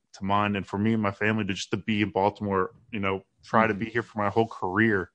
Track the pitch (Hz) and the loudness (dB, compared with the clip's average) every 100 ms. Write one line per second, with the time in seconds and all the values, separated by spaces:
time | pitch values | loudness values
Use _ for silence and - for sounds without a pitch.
0 | _ - 98 101 104 101 90 98 110 113 | _ -8 -2 0 2 -2 -4 -2 0 2
1 | 101 - 107 110 101 92 - 107 113 107 | 0 0 0 0 -2 -6 -4 -6 -2 -2
2 | 104 95 101 - 104 95 92 - - 107 | 0 2 0 0 -2 -2 -2 -6 -12 -6
3 | 98 95 - _ - 113 110 98 113 117 | -4 -4 -8 _ 0 4 4 0 -2 -4
4 | 110 107 101 113 113 - 92 98 110 98 | -4 -4 0 0 -2 -2 -2 2 4 2
5 | 85 | -2